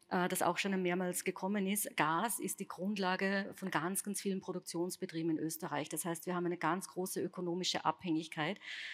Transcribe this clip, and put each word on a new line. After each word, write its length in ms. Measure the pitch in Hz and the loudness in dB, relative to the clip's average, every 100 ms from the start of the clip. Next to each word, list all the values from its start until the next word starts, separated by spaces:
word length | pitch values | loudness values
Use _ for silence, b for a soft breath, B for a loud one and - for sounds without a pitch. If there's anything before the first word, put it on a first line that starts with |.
| - | -2
äh, 200 | 185 180 | 2 2
das 120 | 185 | 4
auch 160 | - 175 | 2 2
schon 240 | 202 196 | 2 2
mehrmals 440 | 180 180 180 180 - | 2 2 2 0 -2
gekommen 420 | 185 190 208 190 | -2 0 2 2
ist. 300 | 208 - - | 0 0 2
Gas 420 | 156 165 226 - | 2 4 2 0
ist 220 | 185 - | -4 -4
die 60 | 185 | -6
Grundlage 840 | - 185 208 185 185 196 196 196 - | -4 -2 0 2 2 2 2 0 -4
von 140 | 190 | -2
ganz, 340 | 156 165 196 | 0 2 0
ganz 180 | - 196 | -2 -2
vielen 180 | 202 190 | -2 -2
Produktionsbetrieben 920 | - 180 - 170 180 - 185 160 165 | -2 -6 -4 -2 -2 -2 -6 -2 0
in 60 | 156 | 2
Österreich. 520 | 156 160 175 143 151 | 0 -4 -2 -2 -2
Das 160 | 160 175 | -2 -2
heißt, 200 | 170 - | -4 -2
wir 60 | |
haben 120 | 180 175 | 0 0
eine 120 | 175 | 0
ganz 300 | 160 180 - | 2 0 -2
große 340 | - 185 - | -4 -4 -2
ökonomische 600 | - - 180 175 175 - | -2 -2 -2 0 0 0
Abhängigkeit. 760 | 156 160 180 156 165 - 156 208 B B B | 0 0 0 0 -2 -2 -2 -2 B B B